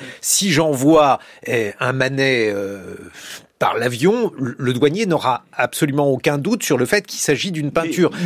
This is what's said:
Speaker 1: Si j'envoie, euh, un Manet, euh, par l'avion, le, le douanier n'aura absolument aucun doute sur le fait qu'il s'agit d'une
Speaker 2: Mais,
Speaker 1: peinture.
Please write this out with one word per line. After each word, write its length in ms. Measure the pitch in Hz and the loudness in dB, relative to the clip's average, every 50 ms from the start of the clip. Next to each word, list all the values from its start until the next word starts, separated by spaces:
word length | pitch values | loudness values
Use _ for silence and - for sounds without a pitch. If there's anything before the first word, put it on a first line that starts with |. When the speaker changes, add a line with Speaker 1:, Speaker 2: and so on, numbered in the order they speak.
| - - - - | -8 -10 -16 -10
Speaker 1:
Si 320 | - - - - 185 202 | -4 -2 -2 0 0 2
j'envoie, 680 | 160 139 165 160 147 127 131 147 165 156 151 139 127 110 - - - - - - | 2 2 2 2 2 2 4 6 6 6 6 6 4 2 -2 -8 -20 -14 -8 -4
euh, 240 | 123 120 113 101 101 - | -2 -2 -2 -2 -4 -4
un 140 | 131 127 131 | -4 -2 0
Manet, 560 | 131 131 131 135 135 135 135 131 123 113 107 | 0 -2 0 0 0 2 2 2 2 2 0
euh, 440 | 101 101 101 95 101 98 92 90 87 90 - - - - - - - - - _ _ - | 0 -2 -4 -6 -8 -10 -12 -14 -14 -14 -16 -18 -20 -20 -18 -18 -18 -18 -20 _ _ -2
par 160 | - 92 87 | -2 0 0
l'avion, 560 | 110 120 127 120 113 131 180 214 247 233 185 - - | 0 -2 -2 -2 0 2 2 2 2 0 -2 -4 -4
le, 180 | 131 123 117 | -8 -8 -6
le 160 | - 135 123 | -4 -4 -2
douanier 360 | 127 123 135 147 151 190 226 196 | 0 2 2 2 2 0 0 0
n'aura 360 | 165 139 - 123 127 120 - _ | 0 0 0 0 -2 -2 -4 _
absolument 560 | - - 127 123 - - 170 147 135 147 143 143 | -4 -2 -2 -2 -2 0 -2 0 2 2 2 2
aucun 300 | 135 127 - 156 147 143 | 2 0 0 0 0 0
doute 240 | 143 180 233 233 | 0 -2 -2 -2
sur 160 | - - 151 123 | 0 0 0 2
le 80 | 127 | 2
fait 220 | - - 208 - - | 2 0 -2 -2 -4
qu'il 120 | - - | -8 -4
s'agit 320 | - - 147 120 - 196 | 0 0 0 0 -2 -4
d'une 140 | 180 156 147 | -4 -4 -4
Speaker 2:
Mais, 60 | 147 | -4
Speaker 1:
peinture. 400 | - 170 165 165 156 175 180 156 - - 175 | -2 -2 -2 -2 0 2 2 2 0 0 0